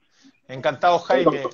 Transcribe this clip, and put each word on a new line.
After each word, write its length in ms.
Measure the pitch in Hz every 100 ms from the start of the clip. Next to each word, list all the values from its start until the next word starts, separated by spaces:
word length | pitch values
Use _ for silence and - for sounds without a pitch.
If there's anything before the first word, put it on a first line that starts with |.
| _ _ - _ -
Encantado, 500 | 131 151 135 175 170
Jaime. 440 | - 180 165 143 131